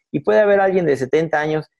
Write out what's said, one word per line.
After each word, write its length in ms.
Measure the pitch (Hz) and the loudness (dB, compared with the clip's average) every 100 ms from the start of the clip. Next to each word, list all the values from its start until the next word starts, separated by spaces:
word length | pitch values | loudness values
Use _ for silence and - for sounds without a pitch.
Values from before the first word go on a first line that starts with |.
| _ | _
Y 100 | 147 | -6
puede 200 | 143 214 | 0 2
haber 200 | 208 202 | 2 2
alguien 260 | 190 185 170 | 2 0 0
de 100 | 131 | -2
setenta 440 | 127 156 165 151 | 0 -2 -2 -2
años 280 | 151 156 151 | -2 -4 -6